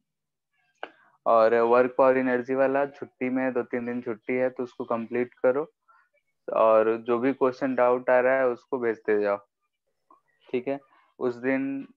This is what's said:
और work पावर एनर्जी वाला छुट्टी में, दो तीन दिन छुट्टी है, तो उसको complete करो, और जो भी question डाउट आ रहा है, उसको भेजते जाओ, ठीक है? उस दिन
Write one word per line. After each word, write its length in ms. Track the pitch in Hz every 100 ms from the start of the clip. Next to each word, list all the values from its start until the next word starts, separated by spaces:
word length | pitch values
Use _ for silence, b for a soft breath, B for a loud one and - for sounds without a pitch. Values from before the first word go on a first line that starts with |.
| _ _ _ _ _ B B B B B B B -
और 280 | 113 110
work 400 | 117 117 123 127 127
पावर 180 | 135 131
एनर्जी 380 | 131 123 123
वाला 320 | 131 135 135 143
छुट्टी 420 | 139 123 _ 127
में, 240 | 131 131
दो 100 | 123
तीन 240 | 117 127 120
दिन 160 | 123
छुट्टी 300 | 120 110 -
है, 180 | 127 127
तो 120 | 131
उसको 220 | 123 -
complete 500 | 123 117 113 120 123
करो, 380 | _ 131 131 113 _ b b b b _ _ -
और 480 | - 110 110 110 113
जो 220 | 113 120
भी 140 | 127
question 420 | 135 135 123 139
डाउट 360 | 127 123 127 127
आ 100 | 127
रहा 160 | 127 135
है, 100 | 131
उसको 320 | 120 _ 131
भेजते 420 | 117 107 - 107
जाओ, 160 | 104 101 - _ _ _ _ _ _ _ _ _ _
ठीक 180 | 127 123
है? 120 | 139 b b b _
उस 160 | 127
दिन 500 | 120 127 135 135 139 135